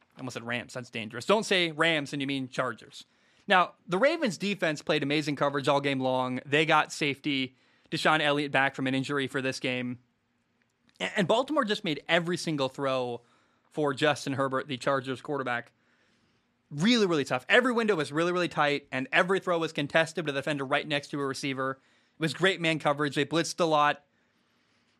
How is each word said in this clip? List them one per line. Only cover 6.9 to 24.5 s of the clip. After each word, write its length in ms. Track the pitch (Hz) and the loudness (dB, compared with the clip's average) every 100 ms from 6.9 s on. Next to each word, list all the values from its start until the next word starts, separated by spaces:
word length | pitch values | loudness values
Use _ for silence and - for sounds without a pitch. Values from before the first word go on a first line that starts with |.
safety 640 | - 147 135 151 135 131 - _ _ _ | -4 -4 -2 -2 -2 -4 -8 _ _ _
Deshaun 320 | 160 175 156 | 0 2 4
Elliott 300 | 147 147 147 | 2 0 0
back 240 | 139 135 | 2 2
from 120 | 139 131 | 0 -2
an 80 | |
injury 320 | 135 135 143 131 | -2 -2 -2 -2
for 140 | 139 | -2
this 200 | 131 127 | -4 -4
game. 380 | 131 127 123 123 _ _ _ _ _ _ _ _ _ - | -4 -4 -6 -8 _ _ _ _ _ _ _ _ _ -10
A-, 180 | 196 214 | -4 -2
and 100 | 175 | 2
Baltimore 360 | 226 269 302 | 2 2 -2
just 220 | 220 202 | -2 -2
made 160 | 175 143 - | -4 -6 0
every 260 | 170 170 | 0 0
single 320 | 175 - 151 131 | -4 -2 -2 -2
throw 540 | - 139 131 123 120 _ _ _ _ _ | -2 -2 -2 -4 -8 _ _ _ _ _
for 220 | - 147 | -2 -2
Justin 400 | 131 151 139 143 | 2 2 2 -2
Herbert, 340 | 131 135 131 147 | -2 0 -2 -4
the 100 | 131 | -4
Chargers 440 | 147 135 127 123 | 0 0 -2 -8
quarterback. 500 | - 143 127 120 117 _ _ _ _ _ _ _ _ _ _ | -6 -6 -4 -6 -8 _ _ _ _ _ _ _ _ _ _
Really, 360 | 147 202 247 | 0 4 4
really 180 | 196 160 | 4 2
tough. 220 | 131 127 - | 0 -2 4
Every 240 | 208 254 | 4 4
window 240 | 233 214 | 2 2
was 160 | 180 131 | 0 0
really, 220 | 147 175 | 0 0
really 160 | 180 175 | 0 -2
tight, 380 | - 147 143 - | 0 0 0 -4
and 160 | 131 131 | -6 0
every 260 | 165 180 190 | 2 2 0
throw 180 | 185 170 | 0 -2
was 140 | 160 | -2
contested 540 | 160 143 165 160 185 | -4 0 2 2 -2
with 100 | 151 | -4
a 40 | 139 | -4
defender 260 | 143 147 | -4 -4
right 200 | 135 143 | -2 -2
next 240 | - 143 143 | 0 -4 -4
to 120 | 151 | -6
a 40 | |
receiver. 540 | 139 131 139 135 131 131 _ _ _ - | -4 -4 -6 -4 -4 -6 _ _ _ -4
It 20 | |
was 120 | 156 | -4
great 260 | 131 185 170 | 2 2 2
man 200 | 165 160 | 0 2
coverage. 360 | 151 147 147 | 0 0 0
They 80 | 147 | 0
blitzed 380 | 139 160 160 - | 0 0 0 0
a 40 | |
lot. 380 | 170 151 147 143 _ _ _ _ _ | 2 4 4 0 _ _ _ _ _